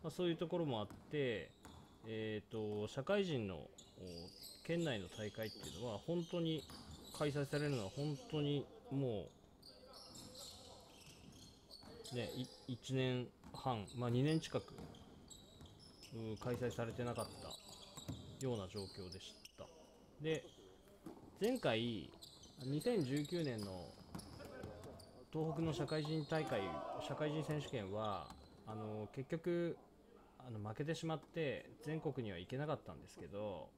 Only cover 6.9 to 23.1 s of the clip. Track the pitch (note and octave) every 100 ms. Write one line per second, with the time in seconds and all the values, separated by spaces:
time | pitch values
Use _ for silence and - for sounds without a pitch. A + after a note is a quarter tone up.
6.9 | - - - D3+ C#3 C#3 D3 D3 C3 F#2+
7.9 | - D3 C#3+ - D#3 D3 C#3+ - - -
8.9 | C3+ C3 G#2 D#2+ - - - - - -
9.9 | - - - - - - - - - -
10.9 | - - - - - - - - - -
11.9 | - - B2 A2 - B2+ - - A#2+ -
12.9 | C3 C3 B2+ A#2+ - - - C3 A#2 G2
13.9 | B2 A#2+ A#2+ C#3+ D#3+ - B2+ - - -
14.9 | - - - - - - - - - -
15.9 | - - A#2 A2+ G#2+ B2 A#2+ B2 A2+ A#2
16.9 | A2+ A#2+ A#2+ A2 - F2+ - - - -
17.9 | - - - - - C3 A#2 F#2+ G2+ F#2+
18.9 | - F#2 F#2 - - - - - - -
19.9 | - - - D3+ D#3 - - - - -
20.9 | - - - - - G3+ B3+ C#3+ A2+ A#2+
21.9 | A2 C#2+ - - - - - C3 C#3+ A#3+
22.9 | A#3 C3